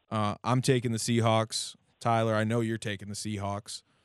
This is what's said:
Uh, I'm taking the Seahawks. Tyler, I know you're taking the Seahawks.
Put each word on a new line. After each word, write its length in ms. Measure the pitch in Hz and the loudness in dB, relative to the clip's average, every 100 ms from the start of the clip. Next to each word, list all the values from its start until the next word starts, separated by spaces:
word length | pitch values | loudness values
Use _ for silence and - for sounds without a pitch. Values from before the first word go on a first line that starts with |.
| _ | _
Uh, 260 | 110 104 - | -2 -2 -2
I'm 200 | 110 127 | 0 2
taking 300 | 123 127 117 | 4 2 2
the 60 | 113 | -2
Seahawks. 760 | - 117 113 113 110 - - - _ _ | 0 2 4 4 2 -4 -8 -12 _ _
Tyler, 340 | 120 113 113 | 0 2 2
I 100 | 107 | 2
know 160 | 110 120 | 2 0
you're 180 | 113 113 | 0 -4
taking 300 | 110 98 104 | -6 -8 -8
the 60 | |
Seahawks. 680 | 101 107 104 101 101 - - - _ | -8 -6 -4 -4 -6 -8 -16 -18 _